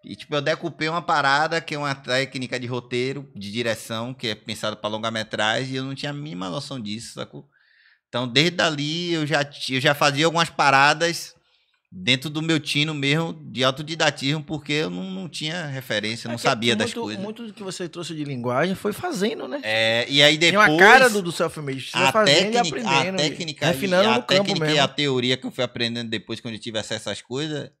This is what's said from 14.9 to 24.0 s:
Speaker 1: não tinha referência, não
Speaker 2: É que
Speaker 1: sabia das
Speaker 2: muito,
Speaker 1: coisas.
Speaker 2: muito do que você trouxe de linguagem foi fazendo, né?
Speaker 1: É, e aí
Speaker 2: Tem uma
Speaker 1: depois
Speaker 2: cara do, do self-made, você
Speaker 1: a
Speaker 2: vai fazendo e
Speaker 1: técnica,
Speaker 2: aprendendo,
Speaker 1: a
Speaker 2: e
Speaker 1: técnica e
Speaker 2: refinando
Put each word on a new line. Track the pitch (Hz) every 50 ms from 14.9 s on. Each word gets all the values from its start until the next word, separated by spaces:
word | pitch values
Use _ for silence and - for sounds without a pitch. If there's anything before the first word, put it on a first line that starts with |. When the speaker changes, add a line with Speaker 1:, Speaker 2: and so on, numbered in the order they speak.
| 180 180 185 190
Speaker 1:
não | 185 190 190 151
tinha | - - 156 151 165 180 160
referência, | 147 135 135 131 - 117 104 101 107 113 113 - 120
não | 120
Speaker 2:
É |
que | 117
Speaker 1:
sabia | - 147 135 110 113 120 117
das | 107 110 113 113
Speaker 2:
muito, | 240
Speaker 1:
coisas. | - 104 107 - 190
Speaker 2:
muito | 214 220 233 233
do | 220 196
que | -
você | 202 190 - - 185
trouxe | 160 - 175 165 160 160
de | 151 147
linguagem | 143 139 123 117 123 120 131 160 185 190
foi | - - 208 202
fazendo, | - - 359 311 185 196 233 - - -
né? | 127 269 294 262
Speaker 1:
É, | 110 110 113 113 113 113 117 120 -
e | 139 143 143
aí | 151 156
Speaker 2:
Tem | 151 170 170 180
uma | 202 214
Speaker 1:
depois | 185 151 170 190 208
Speaker 2:
cara | 240 262 262 247
do, | 208 208
do | 180 170
self-made, | 156 - 175 160 - 160 147 139 135 131 127 -
você | -
Speaker 1:
a | 123 131
Speaker 2:
vai | 135
fazendo | 131 220 214 190 143
e | 170 185 208 226
Speaker 1:
técnica, | 240 240 170 - -
Speaker 2:
aprendendo, | - - 135 139 131 135 143 139
Speaker 1:
a | 147
Speaker 2:
e | 156
Speaker 1:
técnica | - - 175 160 139 - 147
e |
Speaker 2:
refinando | 135 131 135 202 190 180 180